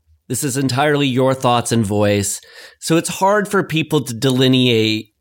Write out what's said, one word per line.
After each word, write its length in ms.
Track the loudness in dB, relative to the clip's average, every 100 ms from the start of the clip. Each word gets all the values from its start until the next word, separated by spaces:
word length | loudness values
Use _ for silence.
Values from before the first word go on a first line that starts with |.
| _ _ -10
This 160 | -6
is 140 | -4 -2
entirely 500 | -2 0 0 2 0
your 260 | 2 0
thoughts 380 | 0 2 0 0
and 140 | -2 0
voice." 560 | 0 2 2 -2 -6 -14 -20 -20 _
So 160 | 0 0
it's 100 | 0
hard 400 | -2 0 2 0
for 160 | -2
people 380 | -2 -4 0 -2
to 100 | -2
delineate 1000 | -2 0 2 2 2 2 2 0 -2 -8 _